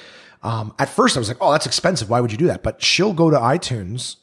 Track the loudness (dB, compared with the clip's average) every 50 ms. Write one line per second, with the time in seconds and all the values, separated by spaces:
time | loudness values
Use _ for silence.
0 | -20 -20 -20 -20 -20 -20 -18 _ -8 -6 -6 -6 -6 -8 -6 -4 -4 -2 2 2
1 | 2 4 2 0 -2 -4 -4 -2 2 2 2 2 0 -2 -4 -2 0 0 -2 -2
2 | -2 0 0 0 0 0 0 0 0 0 0 -2 -4 -8 -6 -2 -2 0 2 2
3 | 2 2 2 4 4 4 4 4 4 2 0 0 -2 -4 -6 -6 -6 -8 -8 -8
4 | -8 -10 -12 -8